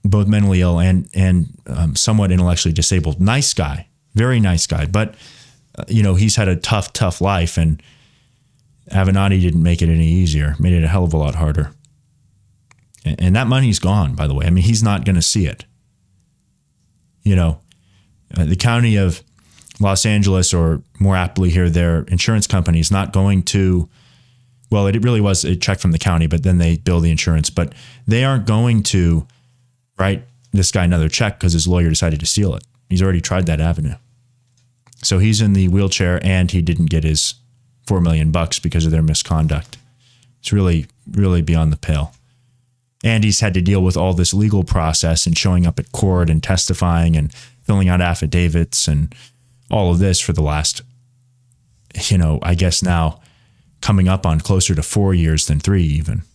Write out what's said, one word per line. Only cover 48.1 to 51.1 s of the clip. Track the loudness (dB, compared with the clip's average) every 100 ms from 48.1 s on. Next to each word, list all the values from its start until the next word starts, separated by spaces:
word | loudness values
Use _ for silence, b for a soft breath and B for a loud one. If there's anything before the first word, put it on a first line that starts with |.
| -2 -2 0 0 0 -2 -2 -2
and | -2 -2 B B B _ _ _
all | -2 0
of | 2
this | 2 0
for | -2
the | -2
last, | -2 -2 -4 -8 -16 _ _